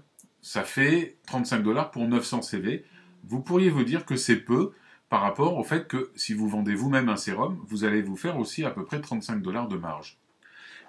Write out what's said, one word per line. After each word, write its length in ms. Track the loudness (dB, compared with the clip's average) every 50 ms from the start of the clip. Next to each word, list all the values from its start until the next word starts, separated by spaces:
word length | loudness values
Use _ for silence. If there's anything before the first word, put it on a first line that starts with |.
| -18 _ _ -20 -20 _ _ _
ça 220 | -16 -6 -4 -4 -4
fait 520 | -2 2 2 4 6 4 4 2 0 -6 _ _
trente-cinq 360 | -4 -2 -2 0 0 0 2
dollars 300 | 2 2 2 2 0 -2
pour 140 | -2 -2 0 2
neuf 160 | 2 2 2
cents 180 | 0 -4 -4
C 160 | -4 -4 -4 -4
V. 260 | -2 -2 -4 -4 -6 _ -20 -20 -20 -20 -20 _ -8
Vous 160 | -6 -6 -4
pourriez 300 | 0 2 4 6 6 6
vous 140 | 4 4 2
dire 200 | 2 0 -2 0
que 120 | -2 -2
c'est 220 | 0 2 4 2 2
peu 340 | 4 2 2 2 2 0 -4 -10 _ -20 -20 _ _ _
par 120 | 0 2
rapport 360 | 2 2 2 2 2 2 2
au 60 | 0
fait 240 | 0 0 -2 -2 -2
que 240 | -2 -4 -4 -4 -6 -8
si 180 | -8 -6 -4 -2
vous 140 | 0 0 0
vendez 260 | 0 0 0 0 0
vous-même 340 | 0 2 2 2 2 4 2
un 80 | 0
sérum, 440 | 0 -2 -4 -2 -2 -2 -2 -4 -6 -8 -8
vous 160 | -4 0 0
allez 180 | 2 2 2
vous 140 | 0 -2 -4
faire 220 | -4 -4 -4 -2 -2
aussi 260 | -4 -4 -4 -4 -4
à 60 | -4
peu 140 | -4 -6 -6
près 160 | -6 -6 -8
trente-cinq 400 | -6 -6 -6 -6 -4 -4 -6 -4
dollars 280 | -4 -4 -4 -4 -4 -4
de 80 | -6
marge. 420 | -6 -6 -8 -8 -10 -12 -16 -20 _ _ _ _ _ _ -20 -20 -20 -20 -20 -20 -20 -12